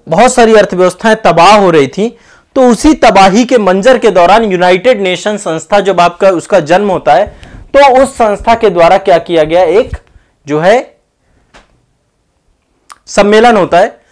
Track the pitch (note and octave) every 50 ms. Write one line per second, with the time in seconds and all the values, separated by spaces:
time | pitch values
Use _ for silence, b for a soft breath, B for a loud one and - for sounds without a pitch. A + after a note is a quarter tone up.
0 | _ - G#3+ G#3 A#3+ B3+ - B3+ A#3 A3 A3 G#3 F#3+ - F#3+ F3 F#3 F3+ F3 -
1 | - A3+ A3 A3 - F#3 D#3+ E3 F3 G3 G#3+ G#3 G3 F3+ E3 D3+ C#3 C3 - F#3
2 | G#3 A#3+ b b b b b b b b _ C4 B3+ B3 A3 - - D4+ D#4+ -
3 | - A3+ F#3 G3 F#3+ F#3+ F3+ A#3 B3 A#3+ C4+ A#3 G3+ F#3 F#3 G3 G3 C4 B3+ G#3+
4 | A#3+ A3 F3+ F3+ E3+ F3 G3+ A#3 A3+ G#3 F#3 E3+ F3+ F3+ F#3 F#3 F3+ B3+ B3 G3+
5 | G3 F#3 F3+ F3 - G#3 G#3+ G3 - F#3 D#3+ D#3+ - - G#3 G3+ F#3+ G3 F#3+ F3
6 | F3 F3 F3 - G3+ F#3+ F#3 D#3+ - - G#3 F3+ D#3 C#3 E3+ F#3+ G#3 G3+ F3+ D3+
7 | - D3+ D3 F3 - - B B B B B B B B - C#4 C#4+ C4+ B3 C4
8 | C4+ C4 - - A#3 G#3 G3+ G3 - A#3 A#3 A3+ A3+ G#3+ E3+ F3 E3 E3+ F#3+ G3
9 | G3 G3+ F3 E3 E3 - E3 D#3+ D3+ D#3 E3 F3+ F#3 D#3+ E3+ A3+ B3+ B3+ - -
10 | _ _ _ _ _ _ _ _ _ C#3 D3 D3+ E3 F#3+ A3+ C4 - - _ _
11 | _ _ _ _ _ _ _ _ _ _ _ - _ _ _ _ _ _ _ _
12 | _ _ _ _ _ _ _ _ _ _ _ _ _ _ _ _ _ _ - _
13 | _ - - G#3+ G3+ G#3 G#3 A3 A#3 A#3+ A3+ G3+ E3+ - A3+ A#3 G#3 - - b
14 | b b